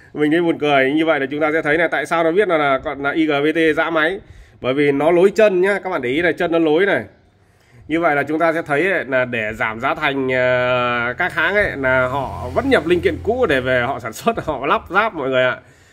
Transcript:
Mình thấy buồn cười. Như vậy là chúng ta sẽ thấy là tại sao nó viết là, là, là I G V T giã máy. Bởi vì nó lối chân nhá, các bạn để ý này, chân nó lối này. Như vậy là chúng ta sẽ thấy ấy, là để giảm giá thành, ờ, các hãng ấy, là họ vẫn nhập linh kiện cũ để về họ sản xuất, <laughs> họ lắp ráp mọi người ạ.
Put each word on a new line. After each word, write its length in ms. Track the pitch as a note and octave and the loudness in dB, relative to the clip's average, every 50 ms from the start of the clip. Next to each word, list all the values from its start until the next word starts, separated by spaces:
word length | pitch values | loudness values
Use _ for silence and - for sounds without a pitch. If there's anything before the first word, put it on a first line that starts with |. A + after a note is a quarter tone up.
| - - - | -20 -14 -4
Mình 160 | C#3+ D3+ D3+ | -2 0 2
thấy 100 | D#3 E3+ | 2 2
buồn 180 | F3 E3 D3+ - | 2 0 0 0
cười. 340 | C#3+ D3 C#3+ C3+ C3 C3 D3 | 0 2 2 4 4 2 2
Như 140 | D#3 D#3+ | 0 2
vậy 140 | D#3 D#3 C#3 | 2 2 0
là 60 | C3+ | 0
chúng 140 | B2+ C#3+ D3 | -4 -2 -2
ta 120 | D#3+ D3+ D3+ | -2 0 0
sẽ 100 | D#3+ D3+ | 0 0
thấy 160 | D3 D3+ E3+ | 0 0 2
là 100 | E3 D#3+ | 0 0
tại 180 | E3 C#3+ D3 | -2 -4 -4
sao 180 | D3 F3 E3 E3+ | -2 -2 0 2
nó 60 | D#3+ | 2
viết 180 | E3 G3 G#3+ F#3 | 2 2 2 2
là, 100 | E3+ D3+ | 2 0
là, 360 | D3 C#3 C3+ C3 - D#3 C#3 C#3 | 2 2 0 0 -2 -6 -8 -4
là 120 | C#3 C#3 | -4 -4
I 160 | - E3 D#3+ | 0 0 0
G 40 | D3+ | 0
V 160 | D3 C#3+ D3 D#3 D#3+ | 0 0 0 0 2
T 220 | E3+ D#3+ D#3+ D3+ | 2 2 2 2
giã 140 | D#3+ D#3 D#3 | 0 0 0
máy. 300 | E3 D#3+ D3+ E3 G3 G#3+ - - - - - - - - | 0 0 0 0 -2 -4 -12 -18 -20 -20 -20 -20 -18 -6
Bởi 140 | A#2 B2 C3 | -4 -2 0
vì 180 | D3 D3 C#3+ C3+ | 2 2 2 2
nó 180 | C#3 D3 D#3+ | 2 2 4
lối 200 | F3+ E3+ F#3 G#3 | 4 6 4 4
chân 300 | G3 A3 G#3+ G3+ F#3+ F3 | 4 4 2 4 4 2
nhá, 180 | F#3 G3+ G3+ F#3 F3+ | 2 2 0 -2 -4
các 60 | F#3 | -4
bạn 120 | F3+ D3 B2+ | -6 -4 -4
để 60 | A#2+ | -2
ý 140 | C3 D#3+ F3 | -2 0 0
này, 100 | E3+ D3+ | 0 0
chân 200 | - F3+ E3 E3 | 0 -2 0 0
nó 60 | E3 | 2
lối 280 | E3 D#3 D3+ E3+ G3 | 2 2 2 2 2
này. 180 | G3 E3 B2+ G#2 F#2 - _ _ _ _ _ _ _ _ _ _ _ _ A#2 - - | 2 0 -2 -4 -6 -16 _ _ _ _ _ _ _ _ _ _ _ _ -20 -8 -4
Như 120 | D3+ E3 | -4 0
vậy 160 | E3+ D#3+ D3 | 0 2 2
là 60 | C#3+ C#3 | 0 0
chúng 160 | D3 D#3 D#3 | -2 -2 0
ta 140 | E3+ E3 D3+ | 0 0 0
sẽ 100 | E3 D#3 | -2 -2
thấy 280 | C#3+ C#3+ C#3+ E3+ G3 F#3 | -2 0 0 0 0 0
ấy, 120 | D#3 A#2 | -2 -4
là 200 | B2+ C3+ B2+ B2+ | -2 -2 -2 -2
để 280 | B2 A#2+ A2+ G#2+ G#2+ A2 | 0 -2 -4 -4 -4 -4
giảm 260 | A2 B2 A2+ A2 A2+ | -4 -4 -4 -4 -2
giá 140 | B2 C#3+ D#3+ | -2 -4 -2
thành, 340 | E3 D#3 C#3+ C#3 C#3 C3 C3 | 0 -2 -2 -2 -2 -2 -2
ờ, 840 | C3 B2+ B2+ B2+ B2+ B2 B2 B2 B2+ B2 B2 B2 A#2+ A#2+ A#2 A#2+ B2 A#2+ | 0 0 2 2 2 2 0 0 0 0 0 0 -2 -2 -2 -4 -2 -2
các 160 | F3 F3 - | -4 -4 -2
hãng 200 | E3+ D#3+ F3 G3 | 0 0 0 2
ấy, 220 | G#3 G3+ D#3 - | 0 0 0 -2
là 320 | C#3 C3+ C3 C3 C3 B2+ B2+ | -2 0 2 2 2 2 0
họ 400 | C3 C#3+ C3 A2 G2 F#2 A#2+ B2+ B2+ | -2 -4 -6 -6 -8 -8 -8 -4 -4
vẫn 160 | - B3 C4+ | -2 0 2
nhập 160 | B3+ F3+ D3 | 2 2 4
linh 140 | E3 F3+ E3+ | 2 0 0
kiện 160 | - F#3 D#3 - - | 0 -2 -2 -2 -4
cũ 240 | F#3+ A#3 B3+ B3 E3+ | -4 -2 0 0 0
để 120 | C#3 C3 | 0 0
về 200 | B2 B2+ B2+ B2 | 0 0 0 0
họ 180 | A#2+ C3 C3 A#2+ | 0 -2 -4 -6
sản 120 | A#2+ A2+ G#2+ | -8 -12 -12
xuất, 320 | - - A#3 A3 E3 - | -4 -4 -2 -2 -2 -4
<laughs> 0 | |
họ 200 | D#3 D3 A#2+ C3 | -6 -6 -4 -2
lắp 160 | D#3 G3 A3 - - | 0 -2 -2 -2 -2
ráp 240 | E3 G3 A3 A3 G3 | -2 0 0 0 -2
mọi 160 | D#3 B2+ C3 | -4 -4 0
người 140 | C3 B2+ B2+ | 0 2 2
ạ. 120 | B2+ A2+ - - - - _ _ _ | 2 0 -4 -10 -20 -20 _ _ _